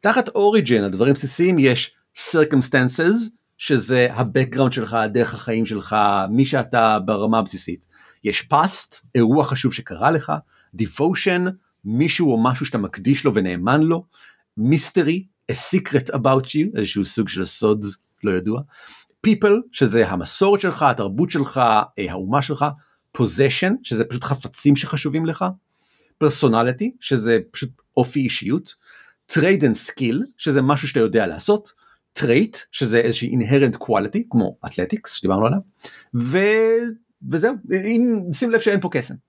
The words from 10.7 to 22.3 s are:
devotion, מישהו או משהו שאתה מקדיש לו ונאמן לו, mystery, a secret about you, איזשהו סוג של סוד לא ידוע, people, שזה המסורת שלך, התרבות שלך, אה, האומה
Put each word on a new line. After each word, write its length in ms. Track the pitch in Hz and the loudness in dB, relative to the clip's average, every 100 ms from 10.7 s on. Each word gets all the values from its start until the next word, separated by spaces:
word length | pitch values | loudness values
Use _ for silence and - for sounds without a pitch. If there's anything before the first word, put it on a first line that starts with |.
| 87 | -8
devotion, 680 | 110 - 156 185 - 180 180 185 _ _ | -8 -2 0 0 0 0 -2 -6 _ _
מישהו 480 | 101 113 160 - 165 | -6 0 0 2 2
או 100 | 117 | 2
משהו 240 | 120 127 143 | 2 0 -4
שאתה 120 | 120 | -4
מקדיש 460 | 98 - 98 135 | -6 -4 0 2
לו 100 | 143 | 2
ונאמן 480 | 107 95 90 95 143 | 0 -2 -4 0 2
לו, 220 | 156 170 185 _ - _ _ - | 2 0 -4 _ -20 _ _ -4
mystery, 920 | 113 151 - - 156 175 190 _ _ | 0 0 0 0 0 -2 -6 _ _
a 20 | |
secret 600 | - - 190 185 131 127 | -6 -2 -2 0 -2 -2
about 300 | 135 123 135 | -2 2 2
you, 320 | 127 151 175 220 | 0 -2 -2 -2
איזשהו 280 | 101 104 | -4 -2
סוג 240 | 95 - 104 | -4 -2 -4
של 180 | - 90 | -4 -8
סוד 380 | - 107 107 104 98 _ _ | -2 0 0 -2 -12 _ _
לא 80 | 104 | -2
ידוע, 280 | 92 92 113 143 - - - _ _ 214 | -2 -2 -6 -8 -18 -20 -20 _ _ 2
people, 280 | 208 214 208 247 | 4 4 2 0
שזה 360 | - 127 110 101 | 0 2 2 0
המסורת 520 | 90 87 - 196 202 | -2 -6 -2 2 2
שלך, 220 | 196 147 | 0 0
התרבות 480 | 147 123 101 98 - | 0 0 -4 -2 -2
שלך, 280 | 170 135 - 120 107 104 - | -2 -4 0 2 2 0 -6
אה, 140 | 95 | -8
האומה 300 | 95 92 | -8 -2